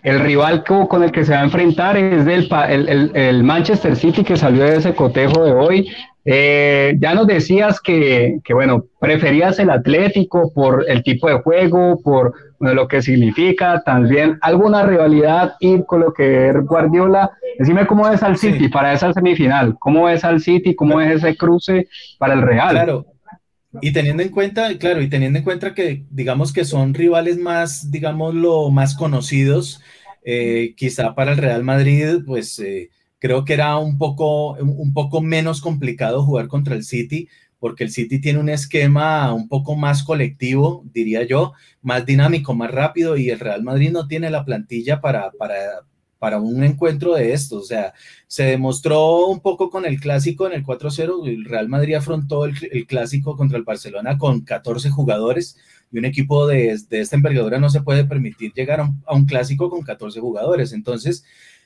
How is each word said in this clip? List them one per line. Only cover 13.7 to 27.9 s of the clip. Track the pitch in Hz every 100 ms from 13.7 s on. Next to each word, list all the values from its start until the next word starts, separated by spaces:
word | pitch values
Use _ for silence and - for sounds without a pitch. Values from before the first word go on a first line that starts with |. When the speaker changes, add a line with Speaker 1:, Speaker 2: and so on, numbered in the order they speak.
| 170 156
Speaker 1:
también | 127 120 143 156 156
alguna | 160 180 214 208
rivalidad | 202 175 156 151 151 165 180 -
y | 185 185
con | 185 170
lo | 160
que | - 135 131 131
es | 139 139
Guardiola. | 165 160 175 190 196 196 - - -
Decime | 135 180 202
cómo | 208 214
ves | 214
al | 208 185
Speaker 2:
Sí. | 214
Speaker 1:
City | 147 135
para | 143 139
esa | 143 180
semifinal, | 180 180 165 131 139 123 113
cómo | 139 156 170
ves | 165
al | 170 165
City, | 165 180 185 175
cómo | 147 156
ves | 156 160
ese | 160 160
cruce | 170 175 - 185 180 - - _
para | 135
el | 135
Real. | 123 117 170
Speaker 2:
Claro, | 165 170 139 - _ - - _ _ _ 131
y | 143
teniendo | 147 143 156
en | 185
cuenta, | 202 196 208 226 180
claro, | - 170
y | 139
teniendo | 139 131 143
en | 143
cuenta | 180 190
que, | 196 170 139 -
digamos, | 135 123 131 139
que | 185 151
son | 147 135
rivales | 139 170 170 165 175
más, | 175 170 165 - 147